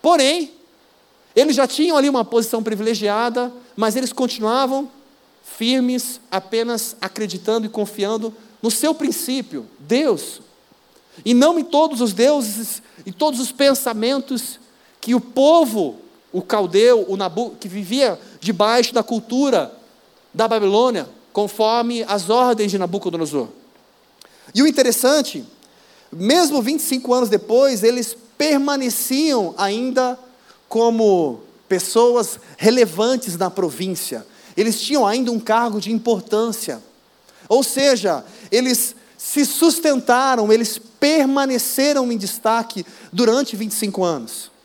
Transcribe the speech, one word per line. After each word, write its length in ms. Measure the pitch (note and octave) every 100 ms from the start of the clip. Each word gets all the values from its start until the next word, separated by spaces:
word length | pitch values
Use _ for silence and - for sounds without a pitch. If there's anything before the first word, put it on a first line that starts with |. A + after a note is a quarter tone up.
Porém, 500 | D#4 E4+ C4+ F4 D4 _ _ _ _ _ _ _ _
eles 220 | A3 D4 C4
já 100 | C4
tinham 300 | - D#4+ D4+
ali 140 | C#4+
uma 160 | C4 A3
posição 360 | A#3 A3 A#3
privilegiada, 920 | A3 G#3 A3 A3+ G#3 G#3 A#3+ A#3+ B3 B3 - -
mas 180 | G#3+ A3+
eles 160 | B3+
continuavam 800 | - B3 A#3 G#3+ B3 C4 C4+ C#4+ - _ _ _ _
firmes, 800 | - - A3+ C4 B3 B3+ - - _
apenas 680 | F#3+ F#3+ A3+ A#3 A3+ A3+ -
acreditando 680 | F#3+ - G#3+ F3+ G#3+ A3+ G#3+
e 40 |
confiando 640 | G#3+ G#3 - G3+ A3 A3+ A3 - _
no 80 | A3
seu 240 | - D4+
princípio, 720 | D#4 D4 - - C4 - C#3+ A2 _
Deus. 600 | C#3+ B3 D4+ E3+ - - - _ _ _ _ _ _ -
E 100 | G#3+
não 240 | A#3+ D4 E4+
em 60 |
todos 380 | C#4 C#4+ D#4 B3+
os 100 | A#3+
deuses, 720 | F#3+ B3+ D4 G#3+ G#3 A3 - _ - E3
em 60 |
todos 260 | - D4+ B3
os 140 | B3+
pensamentos 1040 | - C#4 C4 A#3+ A3 A3+ C#4 - B3 - - _ _ _ _
que 160 | - B3
o 60 |
povo, 760 | B3 B3+ C#4 E4+ C#4 G#3+ D3+ G#2 - _ _
o 100 | F#3
caldeu, 640 | - G#3+ F#3 F#3 A#3 A#3 F#3
o 100 | F#3+
Nabu-, 380 | F#3+ E3+ A#3+ -
que 80 | G3+
vivia 520 | F#3+ F#3 B3+ B3+ E3+ - -
debaixo 540 | F3+ F3+ G#3 A#3+ A#3
da 100 | B3
cultura 720 | - A3+ - B3 C#4 G#3+ B2+ - _ _ _ _ _
da 140 | - A3+
Babilônia, 600 | A3+ G3+ G#3 B3+ G#3 B2+ - _
conforme 680 | - G#3 - A3 A#3 A#3 A#3+ G#3+
as 220 | G3+ F3
ordens 420 | A#3 B3 A3 G#3
de 60 | G3
Nabucodonosor. 680 | F3 G3 F#3+ E3 D3+ C#3+ A2+ - _ _ _ _ _ _ - _ - A3
E 80 |
o 40 | D4+
interessante, 800 | C#4 B3+ - B3+ D4+ - C#3+ A#2+ _ _ _ _ _ _
mesmo 500 | E3 G3 E4 D#4+ C#4+
vinte 180 | A3+ D#4
e 40 |
cinco 300 | - C4 B3+
anos 160 | B3 A#3
depois, 540 | G#3 G#3+ A#3 C#4 A#3
eles 320 | A3+ B3 A#3 - - _
permaneciam 1160 | D4 C#4+ C#4 C#4+ B3+ - - C4 D#4 B3+ F3+ -
ainda 600 | G3 G#3+ B3+ B3 B3+ B3+ - _ _ _ _
como 760 | A3+ A#3 A3+ G#3+ F#3 D3+ A#2 - _ _
pessoas 720 | F#3+ F#3 A3+ A#3+ A#3+ G3+ - - -
relevantes 800 | G3 B3+ G#3+ E3 A3+ C4 - E3+
na 120 | F#3
província. 760 | F#3+ F3 - F#3 F3 - A#2 G#2 - - -
Eles 240 | A3 A3
tinham 240 | - C#4+ G#3
ainda 260 | A#3 B3
um 80 | A3+
cargo 400 | A3+ A3 A#3+ G#3+
de 120 | F#3+
importância. 880 | A3+ A#3 G#3 F#3+ G#3+ A3+ G#3+ - A#2 - _ _ _ _ _ -
Ou 160 | A3+
seja, 600 | C4 C4+ C#4 B3 F#3 D3 - - -
eles 440 | A3 B3+ B3 - - - _
se 280 | - D4 C#4+
sustentaram, 1080 | - E4 D#4+ D#4 C4+ B3 B3 C4+ B3 G#3+
eles 260 | A3+ A3+ -
permaneceram 1300 | - _ C#4+ D#4 C4+ C#4 C4+ B3 - - C#4+ C#4+ B3
em 60 | A3+
destaque 680 | F#3+ - A3 A3+ A3+ G3 E3+ - -
durante 420 | F3 A#3+ A#3+ C#4+ G3+
vinte 160 | G#3+
e 40 | -
cinco 280 | G#3 G3
anos. 480 | F3+ D3 A2+ - - _